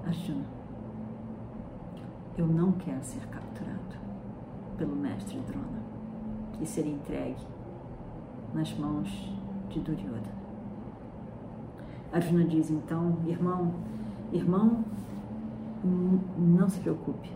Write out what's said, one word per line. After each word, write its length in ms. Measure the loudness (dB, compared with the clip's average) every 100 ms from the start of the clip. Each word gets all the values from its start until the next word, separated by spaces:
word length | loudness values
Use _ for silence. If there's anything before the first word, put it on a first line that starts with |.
| 0
Arjuna, 380 | 0 0 -2 -4 -8 -10 -10 -8 -8 -8 -8 -8 -8 -8 -10 -10 -10 -10 -10 -10 -10 -8 2
eu 100 | 4
não 260 | 6 6
quero 300 | 4 0 -4
ser 240 | -4 -8 -8
capturado 680 | -8 -8 -6 -6 -6 -6 -8 -8 -8 -8 -10 -10 -10 -8 -2
pelo 200 | -2 0
mestre 420 | -2 -4 -6 -6
Drona 420 | -6 -6 -4 -6 -6 -8 -8 -8 -6 -6 -6 -4
e 60 | -2
ser 200 | 0 -2
entregue 600 | -2 -4 -4 -4 -6 -10 -10 -10 -10 -10 -10 -10 -10 -10 -10 -4
nas 180 | -2 0
mãos 340 | 0 0 0 -2 -4 -6 -6 -6 -6 -4
de 120 | -2
Duryodhana. 600 | 0 -2 -2 -4 -6 -8 -10 -10 -8 -8 -10 -10 -12 -10 -10 -10 -10 -10 -10 -12 -12 -10 2
Arjuna 320 | 2 6 6
diz, 260 | 8 6 4
então, 480 | 2 2 2 4 4 2
irmão, 480 | 2 2 4 2 0 -6 -6 -6 -6 0
irmão, 520 | 2 6 8 8 6 0 -2 -6 -8 -6 -6 -6 -6 -6 0
n-, 360 | 4 6 6 6 4 6
não 300 | 10 10 8
se 120 | 4
preocupe. 500 | 0 0 -2 -4 -6